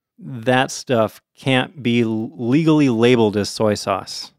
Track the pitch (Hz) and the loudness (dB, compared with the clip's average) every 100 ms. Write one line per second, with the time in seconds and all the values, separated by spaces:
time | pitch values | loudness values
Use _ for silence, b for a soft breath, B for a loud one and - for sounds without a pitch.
0 | _ _ 165 123 117 127 135 - - 117 | _ _ -16 -6 0 0 0 -6 -2 0
1 | 107 - _ _ 139 127 135 151 120 120 | 0 -4 _ _ 0 0 -2 -4 -2 0
2 | 113 110 110 - 117 147 160 151 139 113 | 0 -2 -6 -6 -2 0 2 4 2 2
3 | 120 123 107 101 98 - 107 104 110 98 | 4 4 4 0 -4 -2 0 0 -2 -4
4 | 98 - - | -6 -14 -16